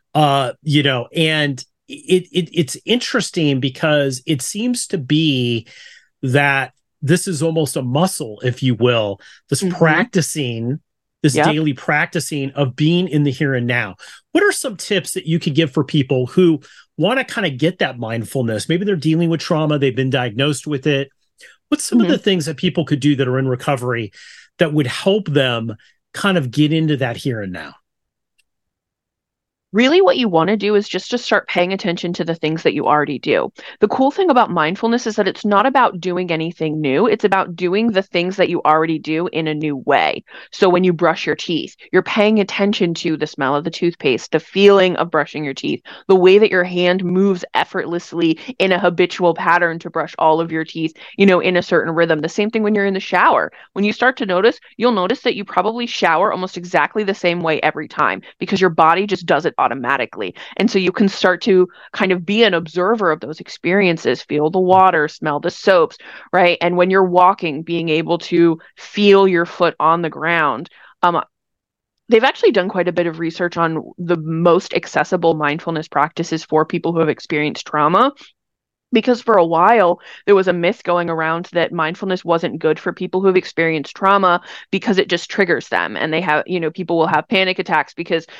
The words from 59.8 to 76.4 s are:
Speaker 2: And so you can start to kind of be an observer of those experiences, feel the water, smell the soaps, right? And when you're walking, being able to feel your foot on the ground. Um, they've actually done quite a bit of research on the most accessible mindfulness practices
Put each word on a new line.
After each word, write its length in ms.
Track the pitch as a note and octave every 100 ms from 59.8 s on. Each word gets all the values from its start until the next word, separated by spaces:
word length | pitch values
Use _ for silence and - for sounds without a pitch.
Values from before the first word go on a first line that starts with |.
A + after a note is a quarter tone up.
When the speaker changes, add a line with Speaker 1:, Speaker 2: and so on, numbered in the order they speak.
| A#2+ C3+ A2+ - F#2+ - - -
Speaker 2:
And 120 | F#3+
so 80 | G3
you 140 | F3+
can 160 | - G3+
start 320 | - F#3+ F3
to 240 | G3+ F#3 F3+ - -
kind 200 | - F#3+
of 140 | F3+ E3+
be 180 | G#3
an 80 | A3+
observer 560 | E3+ D#3 E3 F3+ A3+ F#3
of 100 | D#3
those 200 | B2+ D#3+
experiences, 800 | - - E3+ F#3+ F#3+ E3 A#2+ B2
feel 280 | - D3 D#3
the 100 | F#3+
water, 480 | F#3 F#3 F#3+ E3 D3+
smell 320 | - D#3 C#3+
the 100 | E3+
soaps, 460 | - - F#3 D#3 - - - -
right? 260 | F3+ F3 F3
And 160 | F3 F3+
when 140 | F#3
you're 120 | F#3+
walking, 600 | F#3 F3+ F3+ G3 E3+ C#3+
being 260 | E3 E3+ E3
able 300 | D#3 D#3+ E3+
to 420 | - E3+ E3+ D#3+ - -
feel 500 | - - G3+ G3 G3
your 200 | F3 E3+
foot 280 | - E3+ -
on 220 | D#3 E3+
the 80 | E3
ground. 580 | C#3 D#3+ E3+ D3 A#2 - _ - _
Um, 220 | F3 E3+ - _ _ _ _ _ _ _ -
they've 140 | -
actually 300 | C4 - G#4+
done 160 | G#3+ F#3
quite 180 | F#3 F3
a 60 |
bit 140 | F3 E3+
of 120 | D#3+
research 380 | E3 - F3 F3
on 260 | E3 D#3+ - -
the 200 | E3+ E3+
most 560 | D#3 D#3+ F3 E3+ -
accessible 600 | F3 - C#3+ D3 F3+ E3
mindfulness 540 | D#3+ D3 D3+ - D#3+ D#3
practices 560 | C#3+ D3+ - E3 D#3+